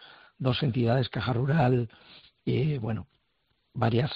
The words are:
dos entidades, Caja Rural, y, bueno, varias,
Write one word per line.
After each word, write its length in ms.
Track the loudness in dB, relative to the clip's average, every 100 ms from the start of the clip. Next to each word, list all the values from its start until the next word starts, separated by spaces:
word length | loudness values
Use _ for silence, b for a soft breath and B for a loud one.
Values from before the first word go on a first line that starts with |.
| B B B B
dos 260 | -2 0
entidades, 460 | 0 0 2 2 0
Caja 240 | -4 -4
Rural, 560 | -2 0 2 4 2 -2 B B B B _ -4
y, 320 | -2 0 -2
bueno, 300 | -4 -6 -8 _ _ _ _ _ _
varias, 380 | -2 0 2 0